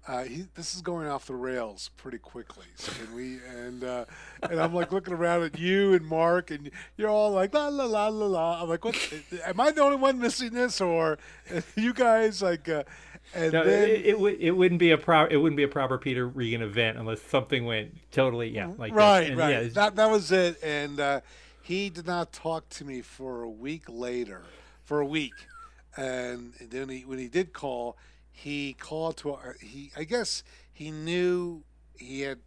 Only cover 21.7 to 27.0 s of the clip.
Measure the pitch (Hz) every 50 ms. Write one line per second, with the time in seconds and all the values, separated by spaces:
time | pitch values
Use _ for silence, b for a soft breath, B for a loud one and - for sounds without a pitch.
21.7 | 170 190 202 202 165 170 170 170 175 175 170 - - - - 160 165 160 156 -
22.7 | - - 151 139 135 127 113 - - - 131 131 127 120 117 117 110 110 117 139
23.7 | 156 165 - - 120 117 123 123 123 123 120 104 95 92 - b b b b b
24.7 | b b b - 147 147 147 139 151 160 147 123 - - - - - B B B
25.7 | B B B _ - - 135 131 127 127 123 123 123 123 120 120 120 - 123 113
26.7 | 120 131 135 135 131 131